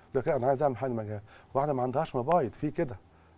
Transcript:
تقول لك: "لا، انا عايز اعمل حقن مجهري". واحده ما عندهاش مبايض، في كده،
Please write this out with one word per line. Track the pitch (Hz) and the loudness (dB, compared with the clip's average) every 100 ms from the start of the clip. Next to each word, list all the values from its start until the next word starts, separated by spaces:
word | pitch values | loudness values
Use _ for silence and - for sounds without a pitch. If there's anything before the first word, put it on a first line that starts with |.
| - | -4
تقول | 135 | -2
لك: | 139 | 0
"لا، | 139 | 2
انا | 127 | 2
عايز | 135 | 2
اعمل | 147 117 | 2 0
حقن | 135 | -2
مجهري". | 117 104 104 - - - | -4 -4 -8 -10 -20 -6
واحده | 135 147 | -2 0
ما | 131 | 0
عندهاش | 127 127 160 131 | 0 0 -2 -2
مبايض، | 123 170 117 | 2 4 2
في | - 147 | -2 -4
كده، | - 147 98 - - - | -2 -4 -4 -16 -20 -20